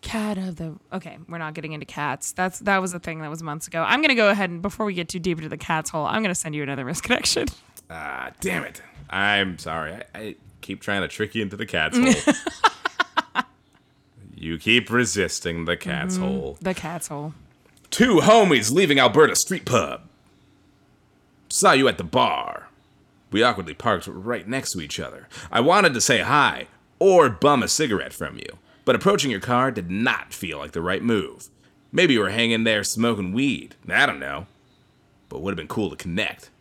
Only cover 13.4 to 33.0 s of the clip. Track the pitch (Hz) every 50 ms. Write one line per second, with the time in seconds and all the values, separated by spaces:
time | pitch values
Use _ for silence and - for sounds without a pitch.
13.4 | - - _ _ _ _ _ _ _ _ _ _ _ _ _ - 98 - - -
14.4 | - 80 82 82 - 107 113 120 107 92 113 120 123 107 85 101 92 82 - -
15.4 | - 87 85 85 82 82 90 87 - 92 69 69 69 - 185 185 185 190 - -
16.4 | - - - - - 190 185 - - 156 170 165 - - 156 143 147 160 151 -
17.4 | - _ _ _ _ _ _ _ _ _ - - 226 254 220 160 - 202 214 233
18.4 | 214 185 151 123 104 107 127 175 202 156 143 135 127 123 101 143 156 123 87 -
19.4 | - - 190 180 - - 123 110 82 71 64 57 - - _ _ _ _ _ _
20.4 | _ _ _ _ _ _ _ _ _ _ _ _ _ _ _ _ _ _ _ _
21.4 | _ _ - - 190 196 160 135 135 127 98 - 92 82 - 127 123 107 80 65
22.4 | 60 - 50 - - - _ _ _ _ _ _ _ _ _ _ _ _ - 101
23.4 | 113 123 113 95 90 80 76 _ - 117 104 87 82 98 - 87 95 113 120 107
24.4 | 80 101 123 135 123 - - 92 78 73 - - 82 62 57 - - _ - -
25.4 | - - - 117 120 147 175 208 196 170 131 117 - - 131 107 85 87 135 151
26.4 | 139 113 73 64 65 - _ _ _ _ _ _ - 196 185 175 156 131 110 -
27.4 | - 143 147 131 101 82 - - 156 135 107 90 67 65 - - 90 71 - -
28.4 | - - - - _ _ _ _ _ - 135 180 - 190 202 196 - 139 113 98
29.4 | 98 113 123 123 131 135 120 107 90 85 92 101 113 127 110 87 - - - -
30.4 | - 85 78 71 71 71 - 85 82 87 92 98 85 120 113 104 82 65 - -
31.4 | - - _ _ _ _ _ _ _ _ - - 185 170 135 113 101 92 98 117
32.4 | 117 117 117 110 113 113 110 107 98 - - 110